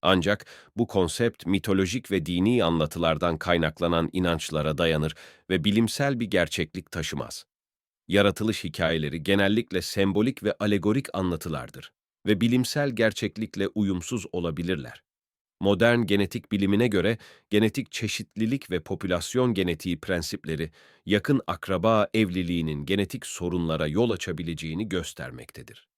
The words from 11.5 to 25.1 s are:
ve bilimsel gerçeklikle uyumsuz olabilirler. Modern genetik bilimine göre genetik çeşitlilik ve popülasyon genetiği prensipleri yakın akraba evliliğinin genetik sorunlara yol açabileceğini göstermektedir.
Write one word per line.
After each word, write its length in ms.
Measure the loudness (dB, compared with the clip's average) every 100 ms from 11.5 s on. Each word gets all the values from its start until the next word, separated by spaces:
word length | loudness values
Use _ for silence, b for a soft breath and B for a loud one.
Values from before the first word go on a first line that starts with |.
| -6 -8 -14 -20 _ _ _ 0
ve 160 | 2
bilimsel 480 | 4 2 0 -2 -2
gerçeklikle 800 | 0 0 0 -6 -6 -8 -4 -4
uyumsuz 580 | 0 0 0 -4 -6 -6
olabilirler. 720 | -4 -4 -4 -4 -4 -6 -16 _ _ _ _ _ _
Modern 400 | 2 6 6 4
genetik 520 | 4 2 2 -2 -4
bilimine 360 | 0 2 4 4
göre 300 | 2 0 -2 B B B
genetik 420 | 2 4 0 -8
çeşitlilik 800 | -6 -6 -6 -8 -4 -2 -2 -4
ve 80 | -6
popülasyon 760 | -4 -6 -2 -2 -2 0 2
genetiği 460 | 2 0 0 -4 -6
prensipleri 720 | -2 -4 -2 -8 -6 -6 -6 b b b 2
yakın 360 | 2 4 0 0
akraba 600 | -6 -2 0 4 4 2
evliliğinin 720 | 2 2 0 -2 0 -2 -4 -2
genetik 400 | 0 0 -4 -12
sorunlara 640 | -6 -4 -2 -2 0 0
yol 220 | 0 0
açabileceğini 800 | -2 -6 -6 -6 -6 -6 -6 -4
göstermektedir. 1000 | -4 -6